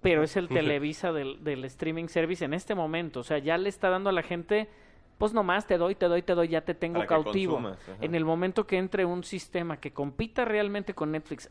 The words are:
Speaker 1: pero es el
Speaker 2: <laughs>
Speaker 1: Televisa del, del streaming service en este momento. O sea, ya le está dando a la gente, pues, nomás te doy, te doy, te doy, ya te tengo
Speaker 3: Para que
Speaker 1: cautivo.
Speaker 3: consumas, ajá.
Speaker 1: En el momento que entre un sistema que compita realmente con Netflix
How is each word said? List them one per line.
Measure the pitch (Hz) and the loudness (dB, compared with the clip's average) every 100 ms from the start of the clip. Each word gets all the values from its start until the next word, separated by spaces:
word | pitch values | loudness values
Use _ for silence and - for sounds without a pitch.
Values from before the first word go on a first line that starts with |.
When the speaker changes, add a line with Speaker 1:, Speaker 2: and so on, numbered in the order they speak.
Speaker 1:
pero | 190 165 | 4 4
es | 156 196 | 4 0
el | 175 | 0
Speaker 2:
<laughs> | |
Speaker 1:
Televisa | 175 151 147 147 156 185 | 2 2 2 -2 -2 -2
del, | 160 135 139 | -2 -4 -6
del | 151 135 | -6 -4
streaming | 131 - 160 160 165 | -6 -6 -4 -4 -2
service | - 165 175 | 0 0 0
en | 156 | -2
este | 156 - | -4 -2
momento. | 202 160 160 170 127 | -2 0 -2 -4 -8
O | |
sea, | 120 151 | -2 -2
ya | 143 165 | 0 0
le | 196 | 0
está | 196 190 | 0 0
dando | 185 196 | 2 2
a | |
la | 185 | 0
gente, | 160 175 170 208 214 - - - - - | 0 -6 0 0 0 -10 -20 -20 -20 -2
pues, | 214 | 0
nomás | 226 190 185 214 | 2 2 2 2
te | 180 | 2
doy, | 170 202 | 2 2
te | 180 | 2
doy, | 170 | 2
te | 175 175 | 2 2
doy, | 170 | 4
ya | 160 | 2
te | 160 | 0
tengo | 165 170 170 | -4 -2 0
Speaker 3:
Para | - | 2
que | 160 | 2
Speaker 1:
cautivo. | 156 190 185 | 2 0 0
Speaker 3:
consumas, | 151 113 95 - | 0 -2 -8 -12
ajá. | 95 | -8
Speaker 1:
En | 156 | -2
el | 165 | 0
momento | 156 165 185 190 208 | 0 2 0 0 0
que | 190 | 0
entre | 185 - | 0 0
un | 180 175 | 0 0
sistema | 175 185 - 180 170 151 | -6 -10 -6 -4 -4 -6
que | 151 | -8
compita | - 143 131 226 240 | -6 -6 -4 -4 0
realmente | 240 208 208 202 202 | 0 2 0 -2 -6
con | 190 151 | -4 -2
Netflix | 156 156 135 - | -2 -4 -12 -6